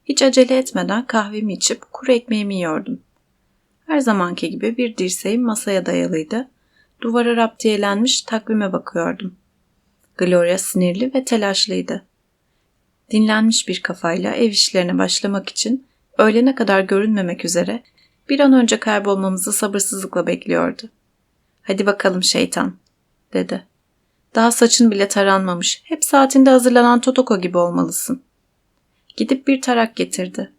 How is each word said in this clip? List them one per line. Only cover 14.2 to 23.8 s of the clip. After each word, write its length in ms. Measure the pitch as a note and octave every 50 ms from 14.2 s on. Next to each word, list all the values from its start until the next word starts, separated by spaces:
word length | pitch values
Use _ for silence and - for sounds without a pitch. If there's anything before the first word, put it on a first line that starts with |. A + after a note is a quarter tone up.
| F3+ G3+ -
ev 140 | - A#3+ A3
işlerine 480 | G3+ G3 - - - F#3 F3+ F3 F3+ F3+
başlamak 520 | F#3+ F#3 - - - G3+ G3 G3 G3 -
için 360 | - - - A3 A#3+ C4 - _ _ _ _ _ _ -
öğlene 380 | G#3 G#3+ G#3+ A#3 B3 C4+ C4
kadar 260 | - - F#3+ G3 F#3+
görünmemek 640 | F#3+ F#3+ G3 G3 G#3 A3 G#3+ G3+ F#3 F3 F3 - -
üzere 380 | E3+ F3 F3 F3+ F3+ G#3+ A#3+ - _ _ _ _ _ _ _ _ -
bir 100 | C#4 C#4
an 140 | C#4+ C4+ C4
önce 260 | B3+ A#3+ A3 G#3+ A3
kaybolmamızı 760 | - A3 G#3+ G#3 G3+ G3+ G3 G3 F#3+ F#3+ F#3+ F#3 F3+ G3+ G#3
sabırsızlıkla 760 | - A3 G3+ G3+ G3+ F#3+ - G#3 G3 F#3+ F#3 - F3+ E3 E3+
bekliyordu. 600 | F3+ F3 - - E3+ E3+ E3+ F3 - - A3+ A3+ _ _ _ _ _ _ _ _ _ _ _ _ _ _
"Hadi 240 | _ - G3 F#3+ G3
bakalım 380 | G3+ G3+ G3+ - F#3+ F#3 F#3 F#3
şeytan," 520 | - - - - F3 - - - F#3 F3+ - _ _ _ _ _ _ _ _ _ _ -
dedi. 340 | F#3 F#3 F3+ - F#3+ - _ _ _